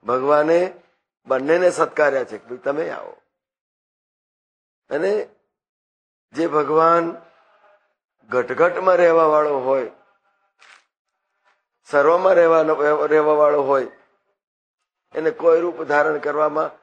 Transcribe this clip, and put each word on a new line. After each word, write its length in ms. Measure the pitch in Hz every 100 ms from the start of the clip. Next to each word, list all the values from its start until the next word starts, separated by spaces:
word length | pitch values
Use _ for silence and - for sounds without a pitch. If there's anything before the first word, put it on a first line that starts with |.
ભગવાને 760 | - 127 135 151 151 170 185 - _ _ _ _ -
બંનેને 460 | 131 139 170 180
સત્કાર્યા 520 | - 160 - 147 131
છે 140 | 117 107
કે 80 | -
"ભાઈ 120 | 123
તમે 320 | 139 143 165
આવો." 280 | - 50 50 _ _ _ _ _ _ _ _ _ _ _ _ _ _ _ _ _
અને 400 | 139 185 208 - _ _ _ _ _ _ _ _ _ _
જે 160 | - 160
ભગવાન 760 | 147 139 156 165 170 170 - - _ _ _ _ _ _ _ _ _ _
ઘટઘટમાં 680 | 127 123 131 170 175 185 180
રહેવા 300 | 175 165 160
વાળો 340 | 151 151 139
હોય, 320 | 127 135 113 - _ _ _ _ _ _ _ - _ _ _ _ _ _ _ _ _ _ _
સર્વમાં 440 | 147 143 175 185
રહેવાનો, 720 | 180 170 165 156 151 147 151 147
રહેવા 280 | 156 151
વાળો 300 | 151 151 147
હોય, 240 | 135 135 120 - _ _ _ _ _ _ _ _ _ _ _ 147
એને 160 | 160
કોઈ 300 | 151 165 165
રૂપ 220 | 175 165
ધારણ 340 | 151 147 151 151
કરવામાં 520 | 147 143 151 151 156 -